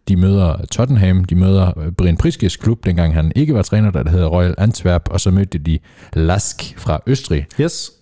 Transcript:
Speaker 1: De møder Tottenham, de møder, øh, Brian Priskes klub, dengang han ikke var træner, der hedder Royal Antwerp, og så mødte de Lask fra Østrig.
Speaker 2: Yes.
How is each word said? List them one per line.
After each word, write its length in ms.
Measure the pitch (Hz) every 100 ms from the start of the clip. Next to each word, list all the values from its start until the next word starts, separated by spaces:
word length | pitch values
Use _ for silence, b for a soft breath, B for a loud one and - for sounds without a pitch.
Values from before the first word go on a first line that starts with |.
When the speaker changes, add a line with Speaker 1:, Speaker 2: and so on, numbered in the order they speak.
| -
Speaker 1:
De 80 | 90
møder 420 | 95 98 87 - -
Tottenham, 540 | - 127 120 92 92 92
de 100 | 90
møder, 440 | 95 95 90 78
øh, 120 | 78
Brian 260 | 85 90 82
Priskes 400 | 170 - 95 -
klub, 280 | 107 117 95
dengang 280 | 85 82
han 180 | 80 78 135
ikke 180 | 151
var 80 | 117
træner, 300 | - 107 104
der 180 | 85 73
hedder 180 | 90 80
Royal 280 | 87 90 -
Antwerp, 500 | 110 - 90 87 -
og 80 | 95
så 120 | 95
mødte 260 | 95 95 82
de 220 | 78 80 B B B
Lask 600 | 78 80 101 - - - -
fra 240 | - 76 -
Østrig. 380 | 131 - 76 73 -
Speaker 2:
Yes. 300 | 165 - - _